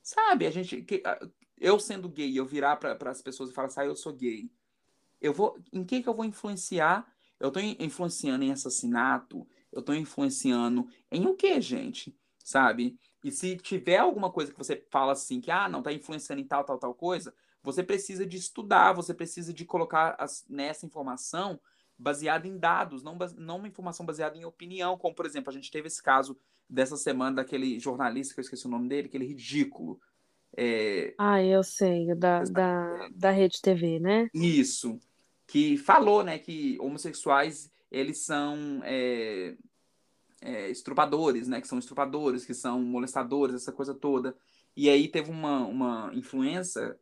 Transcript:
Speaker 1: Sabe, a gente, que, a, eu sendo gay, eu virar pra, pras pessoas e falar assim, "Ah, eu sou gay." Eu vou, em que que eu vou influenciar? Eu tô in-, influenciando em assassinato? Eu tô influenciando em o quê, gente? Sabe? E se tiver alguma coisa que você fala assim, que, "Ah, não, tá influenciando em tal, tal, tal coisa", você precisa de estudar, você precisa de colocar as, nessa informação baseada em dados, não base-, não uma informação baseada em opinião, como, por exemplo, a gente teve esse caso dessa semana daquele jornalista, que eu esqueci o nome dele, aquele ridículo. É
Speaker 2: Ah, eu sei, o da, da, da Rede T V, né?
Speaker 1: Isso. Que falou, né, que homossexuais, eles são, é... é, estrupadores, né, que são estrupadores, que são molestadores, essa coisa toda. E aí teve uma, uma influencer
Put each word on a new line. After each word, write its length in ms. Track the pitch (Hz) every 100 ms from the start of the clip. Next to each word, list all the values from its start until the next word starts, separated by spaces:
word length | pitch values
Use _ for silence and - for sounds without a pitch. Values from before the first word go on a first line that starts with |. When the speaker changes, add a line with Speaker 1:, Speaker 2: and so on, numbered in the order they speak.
Speaker 1:
Sabe, 460 | - - 440 339 160
a 40 |
gente, 280 | 160 180 -
que, 200 | 170 190
a, 140 | - - - _ _ _
eu 220 | 170 208
sendo 280 | 202 196 180
gay, 300 | 147 143 131
eu 80 | 131
virar 300 | 147 139 147
pra, 180 | 147
pras 260 | 113 127 135
pessoas 300 | - 131 131
e 20 |
falar 140 | 127 135
assim, 140 | 135
"Ah, 60 | 139
eu 100 | 135
sou 160 | 160
gay." 360 | 139 123 110 113 _ _ _ _ _ _ _
Eu 120 | 151
vou, 260 | 143 214 - -
em 120 | 190
que 180 | 180 254
que 60 | 240
eu 60 |
vou 100 | 220
influenciar? 800 | 220 208 208 196 - 175 156 190 240 _ _ _
Eu 100 | 135
tô 80 | 139
in-, 180 | 208 -
influenciando 640 | 160 - 175 - 143 131
em 80 | 135
assassinato? 920 | 135 135 - 120 120 127 127 - 92 - _ _
Eu 100 | -
tô 100 | 123
influenciando 960 | 151 151 - 139 131 139 120 117 123 123 - _
em 160 | 160 262
o 80 |
quê, 260 | 381 392 311
gente? 560 | - - - - - - _ _
Sabe? 580 | - 135 127 113 120 123 _ _
E 80 | -
se 240 | - 185 180
tiver 400 | - 190 - 185
alguma 320 | 269 254 190
coisa 180 | 175 143
que 60 | -
você 260 | 139 147 _
fala 220 | 139 135
assim, 300 | 139 - 127
que, 80 | 123
"Ah, 180 | 175 196
não, 140 | 156
tá 100 | 135
influenciando 480 | 147 147 156 - 139
em 60 | 135
tal, 180 | 143
tal, 140 | 139 127
tal 160 | 123
coisa", 400 | 123 190 240 165 - _ _
você 200 | - 135
precisa 420 | 180 196 - 190
de 140 | 185 180
estudar, 560 | 180 - 208 196 185
você 180 | 180 170
precisa 400 | 170 165 - 170
de 120 | 170 170
colocar 500 | 180 165 160 160 -
as, 280 | 147 - -
nessa 380 | 143 143 151 160
informação 760 | 156 135 127 - 165 196 170 _ _ _ _
baseada 500 | 127 143 151 160 175
em 80 | 190
dados, 460 | 165 175 180 135
não 160 | 139 175
base-, 200 | 180 165
não 200 | 160 175
uma 100 | 208
informação 380 | 196 180 170 170
baseada 320 | 151 156 156
em 80 | 165
opinião, 500 | - 175 185 180 185
como, 180 | 175
por 120 | 165 160
exemplo, 240 | 143 135
a 20 |
gente 180 | 135 139
teve 160 | 156 156
esse 160 | -
caso 320 | - 135 135 131 _ _ _
dessa 300 | 127 131 147
semana 400 | 156 131 131 131
daquele 420 | 131 139 131 117
jornalista, 540 | 127 127 127 120 139
que 80 | -
eu 20 |
esqueci 240 | 127 127 127
o 40 |
nome 180 | 120 123
dele, 200 | 143 143
aquele 180 | 135 131
ridículo. 760 | 139 117 143 139 - 80 - _ _ _ _ _ -
É 580 | 120 113 107 98 78 -
Speaker 2:
Ah, 240 | 202 202
eu 200 | 185 190
sei, 480 | 190 - 190 175 170
o 60 | 175
da, 260 | 180 175
da, 640 | 180 185 185 180 175 170 -
da 200 | 185 190
Rede 300 | 196 190 -
T 140 | -
V, 260 | 185 170 165
né? 300 | 175 214 233
Speaker 1:
Isso. 640 | 160 170 151 127 - 123 113 _ _ _ _ _
Que 300 | 285 302 285
falou, 480 | - 302 214 208
né, 140 | 190 160
que 400 | - 160 143 -
homossexuais, 920 | 135 147 165 147 - 139 151 151 - _ _
eles 280 | - 135 156
são, 560 | - 151 147 147 147 139
é... 720 | - 131 127 120 110 101 90 80 - _ _ _ _ _ _ _
é, 300 | - 117 98
estrupadores, 760 | 123 - 139 151 147 160 123 123
né, 120 | 123
que 80 | 120
são 100 | 127
estrupadores, 680 | 123 143 139 147 151 127 123
que 80 |
são 260 | 120 127 123
molestadores, 760 | 123 123 123 143 123 139 139 123
essa 160 | 131
coisa 200 | 127 139
toda. 440 | 135 147 135 127 127 _ _ _ -
E 120 | 143
aí 200 | 143 151
teve 220 | 165 156
uma, 360 | 160 156 139 117
uma 440 | 123 127 117 104
influencer 840 | 120 127 131 131 175 180 - 117 -